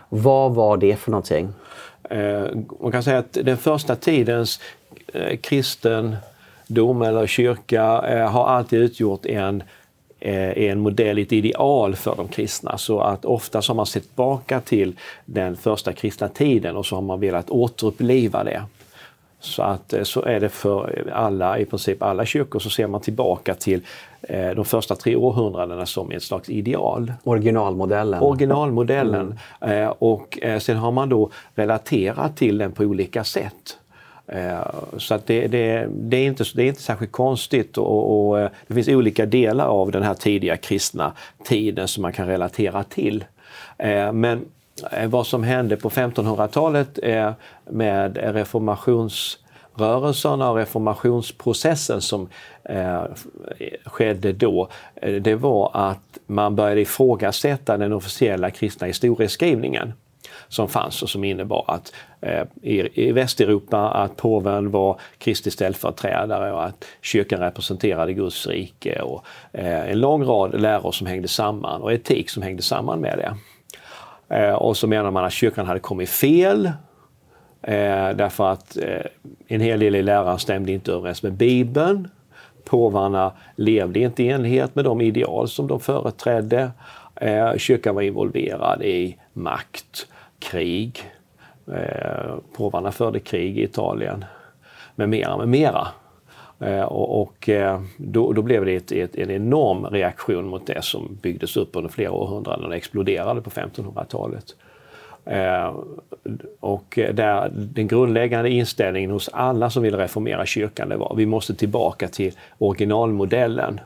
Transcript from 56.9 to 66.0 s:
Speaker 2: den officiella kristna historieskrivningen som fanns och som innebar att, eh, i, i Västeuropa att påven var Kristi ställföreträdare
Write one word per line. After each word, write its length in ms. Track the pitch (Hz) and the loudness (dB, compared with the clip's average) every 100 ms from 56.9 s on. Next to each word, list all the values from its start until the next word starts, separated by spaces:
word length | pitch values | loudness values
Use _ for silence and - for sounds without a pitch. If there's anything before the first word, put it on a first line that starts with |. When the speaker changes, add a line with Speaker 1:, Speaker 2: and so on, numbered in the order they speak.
| - 131 110 101 - 143 139 - 104 | 4 4 4 0 0 0 0 0 0
Speaker 2:
den 160 | 104 | 0
officiella 580 | 104 95 - 117 92 92 | -2 -4 0 0 2 -2
kristna 360 | - 104 - 92 | -2 -4 -4 -6
historieskrivningen 1080 | - 123 113 104 - 170 120 120 60 71 110 _ _ - - - | 0 2 2 0 2 2 2 0 -4 -4 -10 _ _ -20 -20 -8
som 200 | - 104 | -4 -2
fanns 340 | 113 - - | 0 -2 -4
och 80 | - | -6
som 140 | 98 | -4
innebar 400 | 98 92 98 - - | -2 -4 -2 -2 0
att, 240 | 87 - - - - | -4 -6 -20 -20 -12
eh, 220 | - 82 - - | -6 -4 -4 -8
i, 460 | 117 104 87 - 117 | -2 0 0 2 2
i 40 | |
Västeuropa 800 | 120 135 - 104 101 - 107 107 | 2 2 2 2 2 2 0 0
att 260 | 101 101 - | 0 -2 0
påven 540 | 117 110 95 101 101 | 0 2 2 0 0
var 300 | 101 98 95 - - | 2 2 0 -6 -6
Kristi 320 | - 107 104 | -2 -2 -2
ställföreträdare 1040 | - 95 95 - - | -2 -2 -2 -6 -4